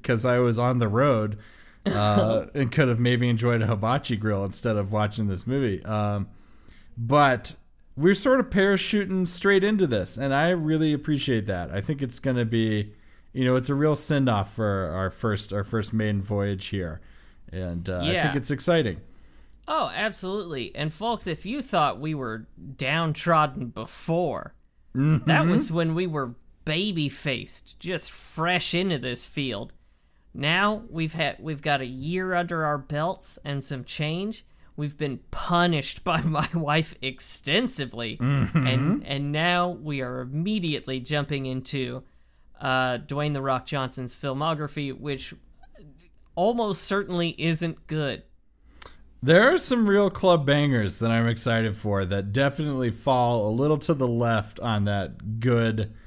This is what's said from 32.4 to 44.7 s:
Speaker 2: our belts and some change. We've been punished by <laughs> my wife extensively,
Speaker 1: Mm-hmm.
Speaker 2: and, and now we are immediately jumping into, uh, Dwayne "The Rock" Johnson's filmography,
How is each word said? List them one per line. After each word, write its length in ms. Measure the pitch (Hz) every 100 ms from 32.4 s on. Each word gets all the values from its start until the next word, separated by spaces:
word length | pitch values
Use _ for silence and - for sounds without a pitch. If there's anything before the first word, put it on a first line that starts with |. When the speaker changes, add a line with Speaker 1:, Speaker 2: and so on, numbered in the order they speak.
| 175 170
Speaker 2:
our 140 | 156 147
belts 600 | 131 147 165 190 - -
and 180 | 147 143
some 220 | - 135
change. 600 | 117 - 151 170 202 220 - - - -
We've 220 | 147 147
been 220 | 147 123 -
punished 720 | - - 175 175 156 - -
by 180 | - 160
<laughs> 20 |
my 260 | 151 156 151
wife 440 | 170 147 156 156 -
extensively, 1160 | 131 131 - - - 175 247 - 131 117 113 -
Speaker 1:
Mm-hmm. 500 | 123 139 - 160 127
Speaker 2:
and, 400 | 120 143 247 -
and 240 | 139 143
now 380 | 151 175 180 180
we 320 | 175 151 139
are 220 | 127 127
immediately 760 | 127 143 180 214 175 143 - 131
jumping 480 | 120 147 139 143 135
into, 560 | 131 127 143 123 127 - - _ _ - -
uh, 380 | 139 131 127 123
Dwayne 340 | - 143 147
"The 100 | 143
Rock" 240 | 135 127 127
Johnson's 500 | 143 131 131 123 -
filmography, 760 | 143 135 156 151 147